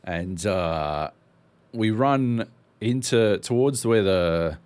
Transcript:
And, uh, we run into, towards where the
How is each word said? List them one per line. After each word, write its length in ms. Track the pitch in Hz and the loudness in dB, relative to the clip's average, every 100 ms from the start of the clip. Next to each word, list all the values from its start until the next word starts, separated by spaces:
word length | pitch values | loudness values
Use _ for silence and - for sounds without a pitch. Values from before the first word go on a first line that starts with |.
And, 420 | - 85 92 87 98 | -6 -6 -6 -6 -2
uh, 640 | 92 85 82 76 76 76 _ _ _ _ _ _ | -2 -2 -2 -4 -4 -6 _ _ _ _ _ _
we 180 | 117 110 | -2 -2
run 560 | 110 135 135 123 117 113 _ _ _ | 2 2 2 0 -2 -4 _ _ _
into, 580 | 113 127 117 120 110 98 | -2 -2 0 2 4 2
towards 460 | - 123 139 135 | 0 0 2 0
where 180 | 117 113 | 0 2
the 560 | 98 92 87 82 82 80 | 4 2 2 0 -2 -4